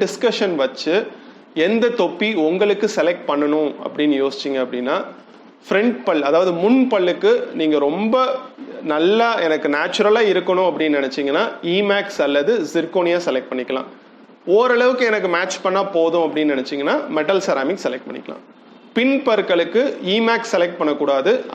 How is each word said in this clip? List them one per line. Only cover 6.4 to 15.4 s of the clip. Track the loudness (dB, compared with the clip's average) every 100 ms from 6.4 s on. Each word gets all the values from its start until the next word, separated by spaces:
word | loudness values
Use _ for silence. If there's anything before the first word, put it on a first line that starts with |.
| 2 2
முன் | 2 4 4
பல்லுக்கு | 2 0 2 2 2 0 -2
நீங்க | 0 2 2
ரொம்ப | 0 0 2 0 -2 -8 -18 -16 -12 -4
நல்லா | 0 2 4 2 2 0
எனக்கு | 0 0 0
நேச்சுரலா | -2 0 2 4 4
இருக்கணும் | 2 0 0 0
அப்படின்னு | 0 0 0
நினைச்சீங்கன்னா | -2 -4 -2 0 0 -4 -2
ஈமேக்ஸ் | 0 2 0 -2 -2 0
அல்லது | 2 2 0 0
ஜிர்கோனியா | -2 -2 0 0 0 0
செலக்ட் | -4 -4
பண்ணிக்கலாம். | -6 -4 -6 -8 -14 -20 -20 -20 -14 2 4
ஓரளவுக்கு | 4 4 2 2 2
எனக்கு | 2 0
மேட்ச் | 0